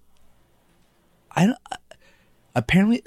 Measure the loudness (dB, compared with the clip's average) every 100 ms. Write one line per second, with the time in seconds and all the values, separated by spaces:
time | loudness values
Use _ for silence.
0 | _ -20 -20 _ _ _ _ _ _ _
1 | _ _ _ 0 0 -2 -10 -16 _ -20
2 | _ _ _ _ _ -6 0 0 2 -2